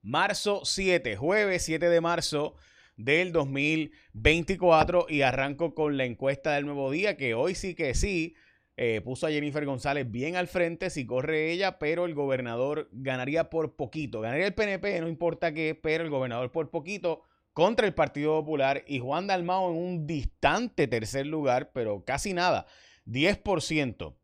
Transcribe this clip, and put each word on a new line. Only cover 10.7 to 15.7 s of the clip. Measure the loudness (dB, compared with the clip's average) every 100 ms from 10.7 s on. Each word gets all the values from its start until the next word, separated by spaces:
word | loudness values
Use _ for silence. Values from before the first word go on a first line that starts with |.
| 0 -6
si | -6 -2
corre | -2 0 0 0
ella, | 0 -2 -2
pero | -2 0
el | -2
gobernador | -2 -2 -2 -2 -2 -2 -2 -8
ganaría | -8 -6 -4 -2 -2 -2
por | -2 -4 -4
poquito. | -8 -6 -6 -6
Ganaría | -4 -2 -2
el |
P | 0
N | -2 -2
P, | -2 -4
no | -4
importa | -2 -2 0 -4
qué, | -2 -4